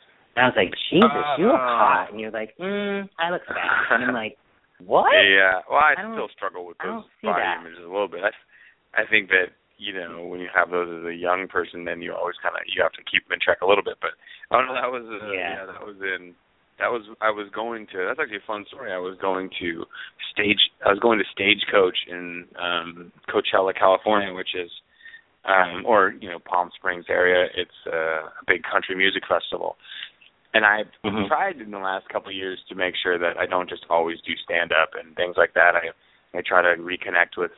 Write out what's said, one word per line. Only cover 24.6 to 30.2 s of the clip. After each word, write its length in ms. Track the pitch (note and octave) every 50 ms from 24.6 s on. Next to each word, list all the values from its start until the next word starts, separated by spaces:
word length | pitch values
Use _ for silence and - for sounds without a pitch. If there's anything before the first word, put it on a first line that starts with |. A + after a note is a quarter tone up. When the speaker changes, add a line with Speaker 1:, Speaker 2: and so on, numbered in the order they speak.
| F2 F2 - - _ _ _ _ - - - - _ _ _ _ -
Speaker 2:
um, 380 | - G2 F#2+ F#2 F2 E2+ F2+ G2
or, 260 | - A2+ G#2 F#2+ F#2+ - F2+
you 100 | - F#2
know, 100 | E2+ E2
Palm 320 | - - F#2+ F2+ F2+ F2 -
Springs 300 | - - F#2+ F2+ F2 E2+ -
area. 380 | F#2 F2+ F2+ F2+ F2+ F2+ F2+ E2+ -
It's, 240 | F2+ F2+ - _ - -
uh, 400 | F#2 E2+ E2 D#2+ D#2+ D#2+ D#2+ D#2 D#2+
a 120 | - - -
big 160 | - F#2 F2 D#2+
country 320 | - - G2 F2+ - F#2+
music 280 | F#2 F#2+ G2 F#2+ F#2+ -
festival. 500 | - F#2 E2+ - - - E2+ E2+ E2+ E2 _ _ - - - - - _ _